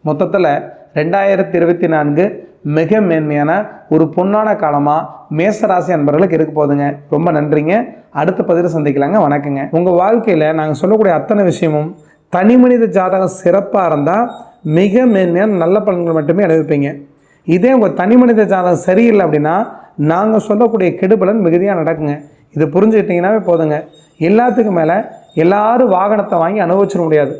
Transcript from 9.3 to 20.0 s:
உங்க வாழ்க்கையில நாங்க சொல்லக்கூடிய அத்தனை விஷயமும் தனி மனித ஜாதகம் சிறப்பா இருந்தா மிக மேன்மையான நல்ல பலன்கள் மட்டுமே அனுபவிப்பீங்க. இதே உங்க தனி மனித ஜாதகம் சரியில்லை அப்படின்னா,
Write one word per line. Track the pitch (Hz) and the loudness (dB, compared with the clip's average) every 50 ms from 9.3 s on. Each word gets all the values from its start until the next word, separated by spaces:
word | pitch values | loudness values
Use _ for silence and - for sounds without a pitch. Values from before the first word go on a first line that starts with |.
| 143 147 143 143 139 135 139 - - | 0 -2 -4 -6 -6 -6 -6 -4 -2
உங்க | 165 175 185 175 175 180 | -2 0 2 2 2 2
வாழ்க்கையில | 202 233 240 - 226 180 156 156 156 160 160 | 2 0 0 0 0 0 0 0 0 0 -2
நாங்க | 156 156 147 - | -2 -4 -4 -2
சொல்லக்கூடிய | - 185 214 214 214 190 165 156 | 0 0 0 2 2 2 0 0
அத்தனை | - - 220 208 196 175 | -2 -2 0 0 2 0
விஷயமும் | - - 180 160 151 147 151 165 - - - _ _ _ _ _ - | 0 0 -2 -2 0 -2 -4 -4 -10 -14 -20 _ _ _ _ _ -2
தனி | 180 185 214 240 254 | 0 2 4 6 6
மனித | 247 247 247 240 226 208 170 | 6 4 4 2 2 0 0
ஜாதகம் | 190 185 185 190 190 190 170 - - | 0 0 0 0 0 -2 -2 -4 -2
சிறப்பா | - 175 175 196 196 202 - 202 185 165 | 0 2 2 2 0 0 -2 0 0 0
இருந்தா | 156 147 143 147 180 214 240 240 - - - - _ _ _ 156 151 | 0 0 0 0 0 0 -2 -4 -6 -16 -20 -20 _ _ _ 0 0
மிக | 170 190 202 185 247 262 247 214 | 2 2 2 2 2 2 2 2
மேன்மையான | 190 185 175 170 175 202 220 202 180 165 | 2 2 0 0 0 0 0 0 0 0
நல்ல | 170 190 214 196 | 2 0 0 0
பலன்கள் | 208 185 175 175 170 165 | -2 -2 -2 -2 -2 -2
மட்டுமே | 160 151 147 170 190 202 | -2 0 0 0 0 2
அனுபவிப்பீங்க. | 170 160 160 151 143 151 143 139 143 151 143 143 _ _ _ _ _ _ _ _ | 2 2 0 0 0 -2 -2 -2 -4 -6 -10 -16 _ _ _ _ _ _ _ _
இதே | - 165 180 185 254 269 | 0 0 2 4 4 4
உங்க | 254 214 180 - - | 4 2 0 0 -2
தனி | 180 190 240 247 | 0 2 4 4
மனித | 254 240 233 214 214 180 196 | 4 4 4 2 2 2 0
ஜாதகம் | 185 180 180 175 156 - | 0 2 0 0 0 0
சரியில்லை | - 185 202 233 233 220 202 180 | 0 2 2 4 4 4 2 2
அப்படின்னா, | 160 151 151 147 151 170 196 233 - - - - - _ - | 2 0 0 0 0 0 -2 -2 -4 -8 -20 -20 -18 _ -4